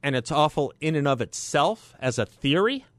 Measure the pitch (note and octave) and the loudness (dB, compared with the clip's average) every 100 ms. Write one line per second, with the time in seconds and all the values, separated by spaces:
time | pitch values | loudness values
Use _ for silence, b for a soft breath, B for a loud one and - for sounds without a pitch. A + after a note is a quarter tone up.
0 | C#3+ C3+ A#2+ D3+ D3+ - C#3 - D#3 D#3+ | 0 -2 -2 2 2 2 -4 -2 -2 0
1 | C#3+ C3 A#2 - - D3+ D#3 A3 - - | 2 0 -2 -6 -2 0 2 -2 -12 -6
2 | C3 A#2+ G#2+ _ C#3 D3+ G#3 C4+ - | -4 -2 -4 _ 0 2 2 -2 -10